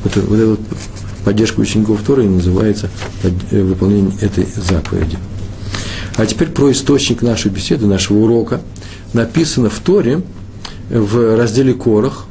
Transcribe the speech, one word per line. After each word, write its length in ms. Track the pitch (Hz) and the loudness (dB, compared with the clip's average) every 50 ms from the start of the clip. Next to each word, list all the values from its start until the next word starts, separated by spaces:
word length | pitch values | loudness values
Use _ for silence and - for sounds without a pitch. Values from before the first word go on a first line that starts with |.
| - | -4
Вот, 120 | 107 - | 0 0
вот 240 | 104 95 98 104 107 | 0 0 2 2 4
эта 100 | 113 110 | 4 4
вот 80 | 110 101 - - - - - - - - - - - - - | 2 0 -2 -6 -8 -8 -8 -10 -10 -10 -10 -10 -10 -4 -2
поддержка 340 | 101 101 107 113 107 - - | 0 2 2 2 0 2 0
учеников 420 | 107 104 - 110 107 107 110 104 104 | 0 2 2 0 2 2 0 0 2
Торы 200 | 113 139 135 117 | 2 2 4 4
и 40 | 101 | 4
называется 600 | 95 90 87 90 90 101 110 110 101 104 - 95 - - - - - - | 2 2 2 2 2 2 2 2 0 0 -2 -6 -8 -8 -10 -10 -10 -2
под-, 120 | - 92 87 90 - - | -2 0 0 0 -4 -2
э, 100 | 104 104 | 0 0
выполнение 500 | 98 92 95 92 95 95 101 104 98 95 98 101 | 2 2 2 2 2 2 4 4 2 2 0 0
этой 240 | 107 101 - 98 92 - - | -2 -2 0 0 -2 -2 -4
заповеди. 600 | 113 95 85 98 80 76 - - 90 - 78 80 - 90 - - - - - - - - - - - - - - - - - - | -6 -2 0 0 -2 -2 -2 -2 -2 -2 -2 -4 -6 -8 -8 -10 -8 -8 -8 -10 -10 -10 -8 -6 -6 -6 -6 -8 -8 -8 -6 -2
А 100 | - 110 | 0 0
теперь 240 | 107 214 185 170 156 | 0 2 0 0 0
про 220 | 147 123 139 143 | 2 2 4 4
источник 500 | 131 139 - - 143 135 127 - 123 - | 4 2 2 2 2 2 2 0 0 0
нашей 300 | 113 120 113 - - 104 | 2 0 0 2 0 -2
беседы, 360 | 95 98 90 - - 139 110 101 | -2 -2 -2 -2 -2 0 2 0
нашего 320 | 98 95 90 - 101 104 | 2 0 0 2 2 4
урока. 420 | 110 113 117 117 110 - 120 - - - - - - - - - - - - | 4 4 4 2 2 0 -4 -6 -6 -10 -14 -14 -14 -14 -14 -16 -16 -4 -2
Написано 560 | 117 117 117 - 165 165 151 - - 123 104 | -2 -2 0 0 0 0 0 2 0 0 0
в 100 | - - | 0 -2
Торе, 420 | - - 185 208 - 117 131 170 185 - - - - - - - - - - - - - | 0 2 2 4 4 2 0 0 -2 -6 -10 -14 -16 -16 -16 -14 -14 -14 -12 -12 -10 -2
в 460 | - 120 107 101 107 120 117 113 110 | 0 0 0 2 2 2 4 4 4
разделе 380 | 113 120 113 104 123 135 131 123 | 2 2 2 2 2 2 2 2
Корах 520 | - - 120 110 104 110 135 - - - - | 2 2 2 4 4 2 0 -2 -6 -12 -14